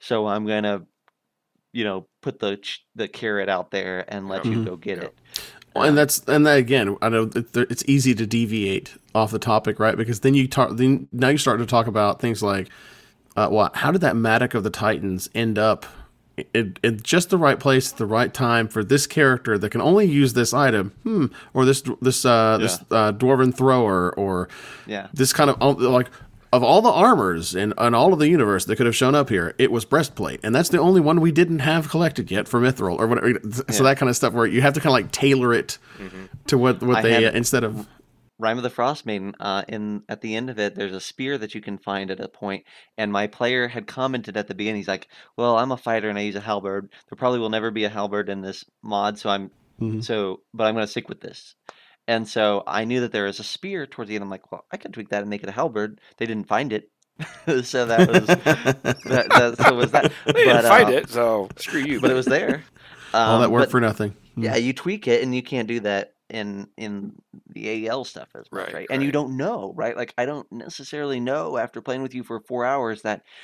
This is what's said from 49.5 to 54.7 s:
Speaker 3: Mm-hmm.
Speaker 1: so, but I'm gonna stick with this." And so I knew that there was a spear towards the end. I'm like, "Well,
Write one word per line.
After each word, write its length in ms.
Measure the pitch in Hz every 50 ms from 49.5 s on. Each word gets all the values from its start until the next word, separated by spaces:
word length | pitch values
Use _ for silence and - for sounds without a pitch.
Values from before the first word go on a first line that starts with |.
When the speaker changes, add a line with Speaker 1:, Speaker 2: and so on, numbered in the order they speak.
| - _ _ _ _ -
Speaker 3:
Mm-hmm. 200 | 117 110 110 110
Speaker 1:
so, 400 | 113 110 117 107 101 95 95 - _ _ -
but 120 | 113 113
I'm 100 | 107 110
gonna 140 | 113 107 104
stick 200 | - 120 - -
with 120 | - -
this." 340 | - - - - - - _ _ _ - - _ _ _ _ _ _ -
And 180 | 117 113 113
so 380 | 107 - 117 107 104 104 98 -
I 180 | - 73 104 110
knew 180 | 117 123 127 120
that 100 | 113 104
there 140 | 107 101
was 120 | 98 98 -
a 60 | 107
spear 420 | - - - - 190 196 175 143
towards 220 | 135 - - 117 101
the 80 | 107
end. 80 | 104 101
I'm 60 | 98
like, 200 | 95 95 _ _
"Well, 140 | - - - _